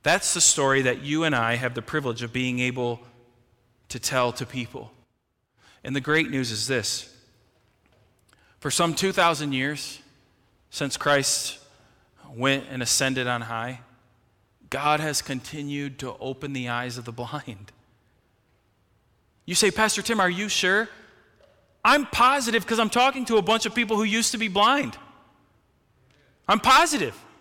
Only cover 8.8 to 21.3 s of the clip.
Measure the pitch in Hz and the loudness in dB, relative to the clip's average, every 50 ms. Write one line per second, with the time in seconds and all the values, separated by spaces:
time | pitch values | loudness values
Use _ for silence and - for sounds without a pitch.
8.8 | 170 165 151 - 185 190 185 196 175 170 165 139 151 147 135 131 131 143 151 139 | 2 2 2 0 0 0 2 4 4 4 2 0 -2 -4 -2 -2 -2 -4 -4 -6
9.8 | - - - - - _ _ _ _ _ _ _ _ _ _ _ _ _ - - | -10 -12 -14 -16 -20 _ _ _ _ _ _ _ _ _ _ _ _ _ -8 -6
10.8 | 143 135 - - - 147 143 139 135 - - - - - - - - _ _ _ | -6 -4 -4 -2 2 2 2 2 2 0 -2 -2 -4 -6 -10 -12 -18 _ _ _
11.8 | _ _ _ _ _ _ _ _ - - - 113 127 139 139 139 - - 131 127 | _ _ _ _ _ _ _ _ -20 -18 -8 -2 0 2 2 0 -2 -8 -8 -6
12.8 | 123 - - - 143 131 131 131 127 123 123 120 117 113 117 113 117 123 127 120 | -2 0 0 0 0 0 0 -2 -2 -2 -2 -4 -4 -6 -6 -6 -6 -8 -10 -12
13.8 | - _ _ _ _ _ _ _ _ _ _ _ _ _ _ _ _ - - 135 | -16 _ _ _ _ _ _ _ _ _ _ _ _ _ _ _ _ -8 -8 -2
14.8 | 143 147 151 151 156 156 143 - - - 135 127 - - 156 151 143 143 143 143 | 0 2 2 2 0 -2 -4 -4 -4 -4 -8 -8 -8 -10 -12 -10 -8 -6 -6 -6
15.8 | 143 143 135 - 135 127 - - 113 131 131 131 151 143 139 131 123 120 120 120 | -6 -8 -10 -10 -10 -12 -10 -8 -8 -8 -8 -8 -8 -8 -6 -6 -4 -4 -4 -4
16.8 | 123 123 120 127 117 120 113 120 123 120 147 147 - - 107 95 104 - _ _ | -4 -6 -10 -10 -12 -12 -10 -10 -10 -8 -10 -10 -10 -12 -14 -16 -18 -20 _ _
17.8 | _ _ _ _ _ _ _ _ _ _ _ _ _ _ _ _ _ _ _ _ | _ _ _ _ _ _ _ _ _ _ _ _ _ _ _ _ _ _ _ _
18.8 | _ _ _ _ _ _ _ _ _ _ _ _ _ - 175 - 220 196 - 214 | _ _ _ _ _ _ _ _ _ _ _ _ _ -4 0 2 2 2 4 2
19.8 | 220 214 - 208 196 - 233 214 190 180 175 185 208 208 - - - 180 190 208 | 0 0 0 -2 -2 -2 0 2 2 2 2 -2 -4 -2 -2 0 2 2 2 2
20.8 | 226 214 - - - - _ _ _ _ | 0 -2 -10 -20 -20 -20 _ _ _ _